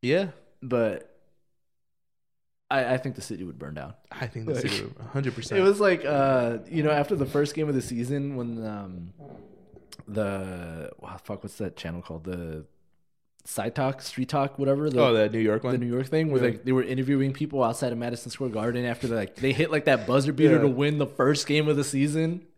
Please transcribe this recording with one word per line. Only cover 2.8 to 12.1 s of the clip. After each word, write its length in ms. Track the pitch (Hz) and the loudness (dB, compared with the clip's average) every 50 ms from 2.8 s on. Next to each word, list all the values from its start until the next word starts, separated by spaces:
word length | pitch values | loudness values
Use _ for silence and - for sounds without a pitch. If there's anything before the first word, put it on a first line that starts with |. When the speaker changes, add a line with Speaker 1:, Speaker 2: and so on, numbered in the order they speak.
| 127 123 131 | 0 2 0
Speaker 2:
I 20 | 127 | -2
think 160 | 131 139 123 | -2 -4 -8
the 60 | - | -8
city 220 | - - 113 85 92 | -10 -10 -10 -8 -8
would 160 | 87 65 - | -10 -10 -12
burn 160 | 76 71 78 | -12 -12 -10
down. 180 | 73 69 69 - _ _ _ | -10 -12 -12 -14 _ _ _
Speaker 1:
I 140 | - - - | -12 -10 -10
think 220 | 117 - 120 110 113 | -8 -8 -8 -6 -4
the 60 | 151 | -4
Speaker 2:
Like, 80 | 123 120 | -2 -2
Speaker 1:
city 200 | 131 - 101 104 | -2 -4 -4 -6
would, 100 | - - - | -8 -12 -14
a 40 | - - | -16 -8
hundred 260 | - 139 139 131 117 | -6 -2 -2 -2 -4
percent. 260 | - 113 - - 196 | -6 -8 -2 2 4
Speaker 2:
it 20 | 185 | 4
was 160 | 196 202 202 | 4 4 6
like, 240 | 208 202 180 160 - | 4 2 2 2 0
uh, 540 | 135 147 139 139 135 135 127 120 117 117 113 - - | -2 2 2 4 4 4 2 2 0 -2 -4 -8 -4
you 140 | - 165 | -2 0
know, 80 | 147 151 | 2 2
after 260 | 151 147 143 - 214 | 2 2 2 0 0
the 120 | 165 139 131 | -2 0 0
first 260 | - 147 147 147 - | 2 0 0 0 0
game 160 | 156 156 151 | -4 -2 0
of 60 | 143 | 0
the 60 | 131 | -2
season 540 | 117 - 127 117 123 123 139 143 139 139 143 | -2 -2 -4 -4 -4 -2 -2 -4 -4 -4 -6
when, 300 | 127 120 120 117 113 110 | -6 -6 -6 -6 -6 -8
um, 480 | 107 107 104 101 95 92 90 85 87 95 - 73 143 - - - - - - - _ - - - _ - _ - - | -8 -8 -8 -10 -12 -12 -12 -12 -14 -16 -18 -20 -20 -20 -20 -20 -20 -20 -20 -20 _ -20 -20 -20 _ -20 _ -16 -8
the, 840 | 104 107 107 101 98 98 95 92 92 87 87 85 82 82 76 - - - | -4 -2 -2 -2 -2 -4 -6 -6 -8 -10 -10 -10 -10 -10 -12 -12 -14 -14
wow, 180 | - 98 95 90 _ | -16 -16 -16 -16 _
fuck, 200 | - 107 92 - | -12 -12 -10 -10
what's 140 | 101 - - | -14 -10 -8
that 180 | 107 95 90 | -8 -8 -8
channel 260 | - - 82 82 87 | -8 -10 -10 -10 -10
called? 220 | 87 - | -10 -10